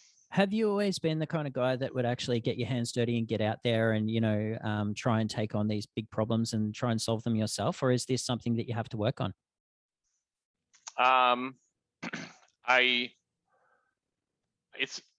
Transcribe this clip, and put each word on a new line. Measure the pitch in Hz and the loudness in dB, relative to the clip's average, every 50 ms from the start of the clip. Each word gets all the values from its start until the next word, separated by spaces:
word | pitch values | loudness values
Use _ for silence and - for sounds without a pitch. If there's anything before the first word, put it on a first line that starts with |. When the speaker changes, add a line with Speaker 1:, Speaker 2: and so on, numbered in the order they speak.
| - - _ _ _ _ | -20 -20 _ _ _ _
Speaker 1:
Have | - 185 196 196 202 | 0 0 0 2 0
you | 220 226 208 | 0 0 0
always | 202 202 208 202 180 - | 0 0 0 -2 -2 -2
been | - 160 160 156 | -2 -2 -2 -2
the | 156 | -2
kind | - - 160 147 | -4 -4 -4 -4
of | 139 131 | -4 -2
guy | 135 123 127 131 | 0 0 0 0
that | 120 135 131 - | 0 -4 -4 -2
would | 127 123 | -2 0
actually | 120 123 - - - 123 117 | 0 -2 -2 -2 -2 -2 0
get | 113 131 117 - | 0 -2 -2 -2
your | 120 | -2
hands | 104 135 120 117 113 | -2 -2 -2 -2 -2
dirty | - 123 117 117 120 120 | 0 0 0 2 2 0
and | 113 110 | 0 0
get | 117 104 | 0 0
out | 107 107 110 - - | 0 0 0 0 0
there | 120 117 113 113 113 110 | 2 2 4 4 4 4
and, | 107 107 110 | 2 0 0
you | 113 113 | 0 2
know, | 113 110 107 104 107 110 110 - - | 2 2 2 2 0 -2 -4 -4 -4
um, | 110 107 104 107 104 104 | -2 -2 0 -2 -2 -4
try | - - 131 113 110 | -2 0 2 2 2
and | 110 104 | 2 0
take | - - 110 104 - | -2 -2 -4 -2 0
on | 107 104 107 | 0 0 0
these | 110 104 101 | 0 -2 -4
big | - _ - 107 - | -6 _ -8 -8 -4
problems | - - 110 113 117 110 117 113 - | -2 -2 0 0 2 0 0 0 0
and | 110 107 107 104 | -2 -2 -2 -2
try | - - 123 | -2 -2 0
and | 113 110 | 0 0
solve | - - 113 107 - | 0 -2 -2 -2 0
them | 120 113 | 0 0
yourself? | 110 110 110 - - 101 135 180 - - | 0 0 -2 -2 -2 -2 -2 -2 0 2
Or | 127 127 | 2 2
is | 123 - | 2 2
this | - 131 120 - | -2 -2 -2 -2
something | - 123 110 - 120 117 | -2 -4 -4 -2 -2 -2
that | 113 110 | -2 -2
you | - 107 | -2 -4
have | 113 110 - | -4 -4 -4
to | - | -4
work | 110 104 113 - - | -2 -2 -2 0 -2
on? | - 98 92 - _ _ _ _ _ _ _ _ _ _ _ _ _ _ _ _ _ _ _ _ _ _ _ _ _ _ _ _ _ - - - | -4 -6 -6 -8 _ _ _ _ _ _ _ _ _ _ _ _ _ _ _ _ _ _ _ _ _ _ _ _ _ _ _ _ _ -10 -2 2
Speaker 2:
Um, | 123 127 131 127 127 123 123 123 127 131 139 - _ _ _ _ _ _ _ _ - | 4 4 6 6 6 4 4 2 -2 -6 -10 -12 _ _ _ _ _ _ _ _ -12
<clears throat> | - - - - - - - - _ _ _ _ | -10 -10 -10 -12 -14 -16 -20 -20 _ _ _ _
I, | 120 127 127 127 127 123 120 123 120 - _ _ _ _ _ _ _ _ _ _ _ _ _ _ _ _ _ _ _ _ _ _ _ _ _ _ _ _ _ _ _ - - | 4 4 6 6 4 4 2 0 -4 -8 _ _ _ _ _ _ _ _ _ _ _ _ _ _ _ _ _ _ _ _ _ _ _ _ _ _ _ _ _ _ _ -8 -6
it's, | 131 - - - - _ _ | -6 -6 -6 -12 -16 _ _